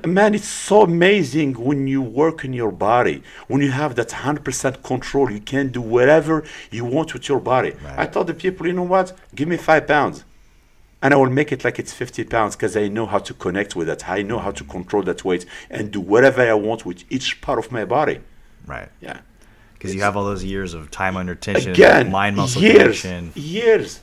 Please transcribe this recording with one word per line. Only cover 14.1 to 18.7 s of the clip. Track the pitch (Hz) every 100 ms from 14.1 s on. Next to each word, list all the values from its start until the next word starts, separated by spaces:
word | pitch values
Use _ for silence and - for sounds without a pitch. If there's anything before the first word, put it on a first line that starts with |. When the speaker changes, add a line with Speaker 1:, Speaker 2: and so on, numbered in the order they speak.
| 95
Speaker 1:
know | 101 113
how | 95
to | 98
control | - 92 87 104
that | 92 85
weight | 95 87 - - -
and | 113 104
do | 101
whatever | 90 110 135 127
I | 120
want | 110 104 110
with | 92 87 -
each | 131 - -
part | - 123
of | 110
my | 123 98
body." | 123 139 65 - - - -
Speaker 2:
Right. | -